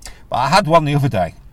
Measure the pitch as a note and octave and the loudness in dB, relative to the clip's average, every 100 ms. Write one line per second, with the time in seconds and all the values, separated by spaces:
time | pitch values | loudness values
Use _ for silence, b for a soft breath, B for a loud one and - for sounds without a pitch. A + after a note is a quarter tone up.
0 | B B - - C3+ F#3 D3+ E3 D3 C#3+ | B B -10 -6 0 0 2 2 2 0
1 | C3+ G#2+ E2+ - - | 0 -2 -4 -6 -14